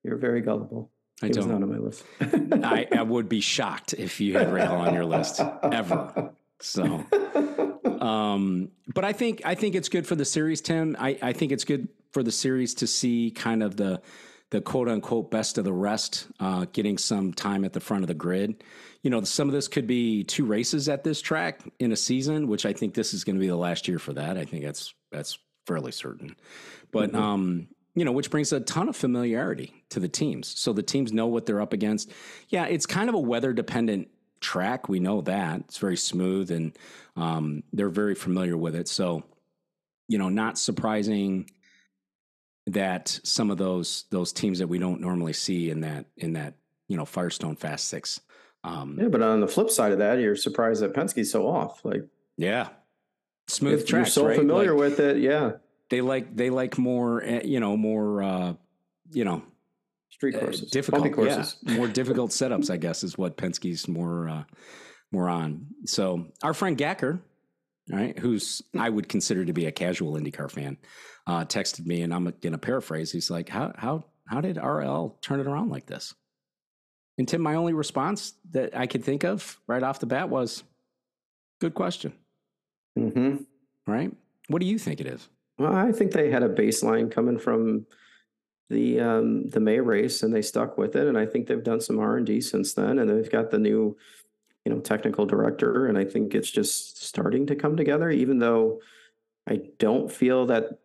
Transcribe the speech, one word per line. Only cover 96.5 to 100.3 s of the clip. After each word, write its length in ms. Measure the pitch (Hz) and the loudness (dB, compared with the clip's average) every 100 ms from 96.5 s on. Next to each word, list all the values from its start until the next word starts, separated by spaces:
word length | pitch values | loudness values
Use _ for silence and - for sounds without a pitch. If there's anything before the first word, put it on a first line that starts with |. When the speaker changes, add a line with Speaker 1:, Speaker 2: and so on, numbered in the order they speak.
| - 208 - - - | 0 0 -2 -6 -12
Speaker 1:
starting 420 | - - 170 123 143 | -8 -2 0 0 0
to 80 | 143 | 0
come 220 | 147 160 | 0 2
together, 320 | 143 147 165 | 2 2 2
even 300 | 147 127 131 | 2 4 4
though 420 | 117 113 113 113 - - - _ _ _ - | 6 6 4 2 -10 -20 -20 _ _ _ -4
I 140 | 104 - _ | -4 -4 _
don't 320 | 107 127 - | 2 4 0
feel 360 | - 127 | 2 4